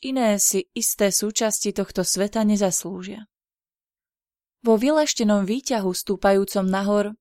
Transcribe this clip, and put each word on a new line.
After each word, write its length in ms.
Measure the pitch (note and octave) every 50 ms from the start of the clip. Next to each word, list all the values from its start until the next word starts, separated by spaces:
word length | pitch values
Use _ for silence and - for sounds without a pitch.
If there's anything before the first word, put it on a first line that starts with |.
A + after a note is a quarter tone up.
| -
iné 360 | C4 C4 C4 A#3+ G#3+ G3+ G3
si 320 | - - - F#3+ - -
isté 400 | _ A#3+ A3 - - - G#3 G3
súčasti 640 | - - G#3 G#3+ G#3+ - A#3 G#3+ - - - G3+ G3
tohto 320 | G#3 F#3+ - - F#3+ F3+
sveta 360 | - - F3+ G3+ G#3 - A3 G#3+
nezaslúžia. 800 | G#3 G#3 G3 G3+ F#3 E3+ - - E3+ F#3+ F3+ F#3 G3 G#3+ A3 G#3 - _ _ _ _ _ _ _ _ _ _ _ _ _ _ _ _ _ _ _ _ _ _ _ _ _ _ -
Vo 160 | A3+ A3 G#3
vyleštenom 640 | B3 C#4+ D#4 D4+ D4+ D4 - - A3+ G#3 G#3 G3+ G3
výťahu 420 | F#3 A3+ C4+ - - B3+ G#3+ F#3+ F#3
stúpajúcom 800 | F#3 - - - F#3+ F#3 - G3 G3 G3 G3 - - G3+ F#3+
nahor 380 | F#3+ F#3+ G3 G3 G3+ G#3 G#3 G3+ G#3 A3 -